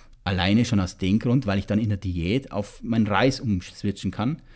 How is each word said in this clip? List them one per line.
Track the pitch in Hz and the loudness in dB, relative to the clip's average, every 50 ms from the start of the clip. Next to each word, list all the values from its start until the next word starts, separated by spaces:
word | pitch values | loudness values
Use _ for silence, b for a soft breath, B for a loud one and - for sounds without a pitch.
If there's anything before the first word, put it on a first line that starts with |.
| B B B - _ | B B B -8 _
Alleine | 92 98 90 90 95 104 117 117 | -2 0 2 2 4 4 4 4
schon | - 107 101 | 2 2 0
aus | 92 87 - | 0 0 -2
dem | - 95 92 101 113 | -2 0 2 2 2
Grund, | - 123 120 143 117 | 2 2 0 2 2
weil | 101 98 98 | 0 -2 -2
ich | - | -2
dann | - 104 107 | 0 -2 0
in | 117 104 | 0 0
der | 104 92 | -2 -2
Diät | - 92 87 85 82 90 113 139 - - | -4 -4 -4 -2 0 0 0 -2 -2 -4
auf | - 101 101 - - - | -6 -6 -6 -6 -10 -12
meinen | - 117 113 113 107 | -6 -2 0 2 2
Reis | 101 101 95 120 135 131 - | 2 4 4 4 4 2 0
umswitchen | 143 117 95 87 - - - - - 104 95 - - 95 | -2 -2 -2 -2 -2 -6 -12 -6 -4 -4 -4 -2 -6 -6
kann | - - 107 131 160 B B B B | -4 -2 -2 -2 -2 B B B B